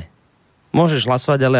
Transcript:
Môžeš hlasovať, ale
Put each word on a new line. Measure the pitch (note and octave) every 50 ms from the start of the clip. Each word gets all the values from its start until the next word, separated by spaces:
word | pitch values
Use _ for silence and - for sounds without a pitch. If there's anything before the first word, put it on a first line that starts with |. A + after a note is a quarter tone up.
| E2 - _ _ _ _ _ _ _ _ _ _ _ _
Môžeš | - D3+ E3+ E3 D#3 B2+ A2+ B2
hlasovať, | B2+ B2+ - - D3 C#3
ale | C3+ B2+ C3 B2